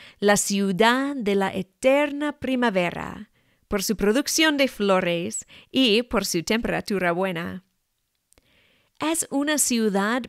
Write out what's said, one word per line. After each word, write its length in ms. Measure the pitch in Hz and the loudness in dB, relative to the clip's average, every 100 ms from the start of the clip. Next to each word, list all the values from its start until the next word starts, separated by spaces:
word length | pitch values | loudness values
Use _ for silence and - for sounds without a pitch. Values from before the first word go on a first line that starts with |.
| - - | -20 -2
la 180 | 202 208 | 2 2
ciudad 760 | - 196 196 180 220 247 277 | 2 0 0 4 4 4 0
de 220 | 285 208 196 | -4 -2 0
la 180 | 190 | 0
eterna 840 | - 180 - 262 269 294 285 294 294 | -4 -10 -2 2 2 2 -2 -6 -6
primavera 880 | 254 262 240 190 175 160 - - 214 _ _ _ - | -4 0 0 0 -2 -4 -10 -12 -18 _ _ _ -6
por 160 | 208 | -4
su 120 | 190 202 | -2 0
producción 600 | 202 226 285 - 320 285 | 2 2 0 2 2 4
de 100 | 262 | 0
flores 800 | - 202 185 180 170 185 - - - - | 0 0 2 0 -2 -4 -8 -14 -20 -6
y 320 | 247 254 208 | 0 4 4
por 220 | 240 220 | 2 -2
su 180 | 196 175 | -2 -2
temperatura 720 | 160 220 233 165 - 196 180 | -2 -2 -2 -4 -2 -2 0
buena. 520 | 170 190 170 180 185 - _ _ _ _ _ _ _ _ _ _ _ _ - | 0 -2 -4 -8 -10 -16 _ _ _ _ _ _ _ _ _ _ _ _ -6
Es 260 | 302 330 - | -2 -2 -2
una 280 | 277 285 302 | -2 0 0
ciudad 640 | - 240 220 190 202 247 | 2 2 2 2 0 -2